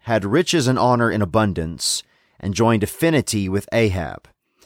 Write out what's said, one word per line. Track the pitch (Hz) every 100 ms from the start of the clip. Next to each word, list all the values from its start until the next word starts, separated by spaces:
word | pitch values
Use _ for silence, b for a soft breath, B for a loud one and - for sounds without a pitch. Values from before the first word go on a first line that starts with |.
had | - 113
riches | 98 143 180 170 127
and | 127
honor | 123 120 117
in | 98
abundance | 98 110 107 87 82 82 - - - b b b
and | 98
joined | 95 113 113
affinity | 101 - 165 151 - 104 95
with | 98 -
Ahab." | 117 110 95 76 50 - _ _ b